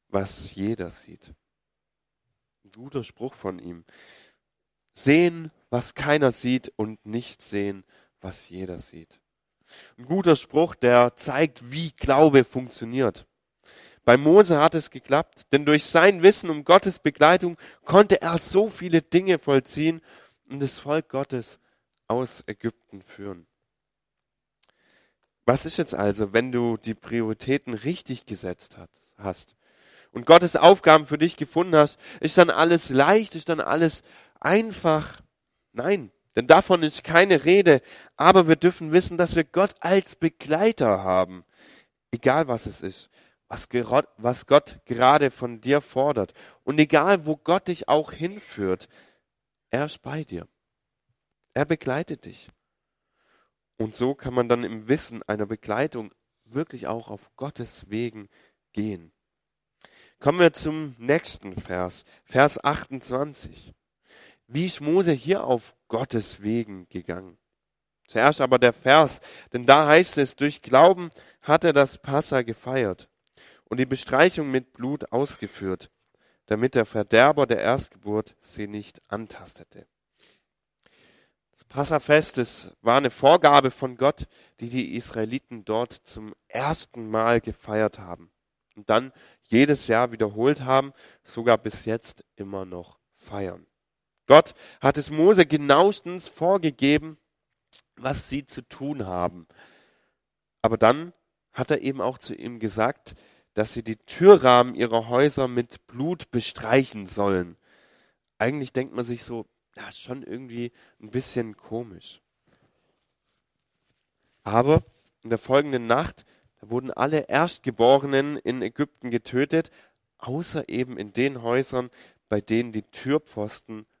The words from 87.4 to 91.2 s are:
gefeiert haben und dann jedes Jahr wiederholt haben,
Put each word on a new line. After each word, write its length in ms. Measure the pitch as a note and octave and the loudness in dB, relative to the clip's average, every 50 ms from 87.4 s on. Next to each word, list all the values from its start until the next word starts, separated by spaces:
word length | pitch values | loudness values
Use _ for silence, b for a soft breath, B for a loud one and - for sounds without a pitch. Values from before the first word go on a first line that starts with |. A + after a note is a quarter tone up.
gefeiert 580 | - A2+ G#2 - - A2 G#2+ G#2+ G#2+ G#2 - - | -2 -6 -12 -14 -12 -6 -4 -2 -2 -2 -4 -8
haben 320 | F#2+ F2+ E2+ E2 E2+ _ _ _ _ _ _ _ _ _ _ | -16 -18 -18 -20 -20 _ _ _ _ _ _ _ _ _ _
und 140 | G#2+ G#2 - | -12 -4 -2
dann 220 | G#2+ A#2 C3 C3 b b b b b b b _ | 0 0 -2 -4 b b b b b b b _
jedes 380 | D3+ - C#3 D3 C#3+ - - | 2 4 4 4 2 -2 -2
Jahr 260 | - A2+ A2+ B2 A#2+ A2+ | -2 -2 0 -2 -2 -4
wiederholt 500 | A2 A2 G#2 G2+ G#2+ A#2+ C#3 D3 C#3+ B2+ | -4 -6 -6 -4 -2 0 0 0 -2 -2
haben, 300 | C3 C3 C3+ C3+ C#3 b b b b b b | -2 -2 -2 -2 -4 b b b b b b